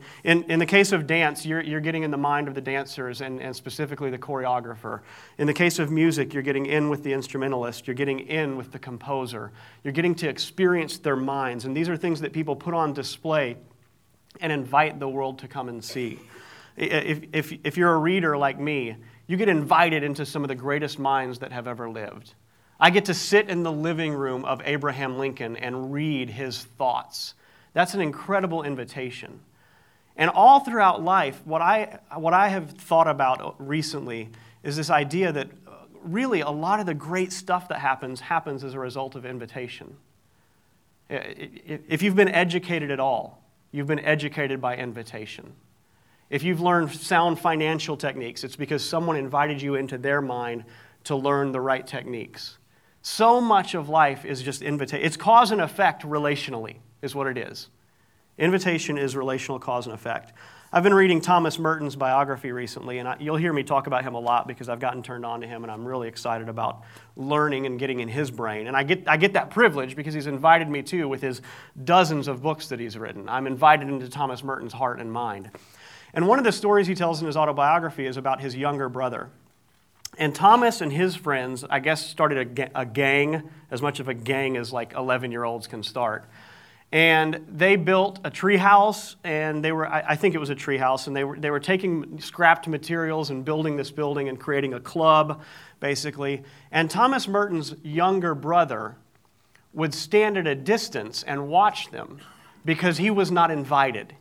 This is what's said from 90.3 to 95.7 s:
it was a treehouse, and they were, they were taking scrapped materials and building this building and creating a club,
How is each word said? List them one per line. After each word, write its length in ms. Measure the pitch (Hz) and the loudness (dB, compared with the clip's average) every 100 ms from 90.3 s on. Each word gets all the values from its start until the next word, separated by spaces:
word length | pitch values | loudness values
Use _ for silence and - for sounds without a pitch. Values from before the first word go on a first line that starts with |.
it 40 | 165 | 2
was 140 | 143 | -2
a 40 | 139 | -4
treehouse, 520 | - 135 131 131 143 | -2 0 2 0 -2
and 80 | 139 | -2
they 100 | 139 | -4
were, 120 | 151 | -2
they 120 | 151 | -2
were 100 | 147 | -2
taking 640 | 147 190 190 170 - 151 | 0 0 2 -2 -4 -10
scrapped 460 | - - 170 165 170 | -14 4 6 6 2
materials 640 | 151 151 170 160 160 147 | -6 -2 -2 0 -2 -4
and 140 | 131 | -4
building 320 | 131 156 156 147 | -2 0 0 -2
this 160 | 135 | -4
building 380 | - 147 143 139 | -4 -2 -2 -4
and 100 | 131 | -6
creating 340 | - 139 139 | -2 0 0
a 60 | 123 | -4
club, 600 | - 165 160 156 151 151 - - - | -6 2 6 8 6 -2 -10 -20 -20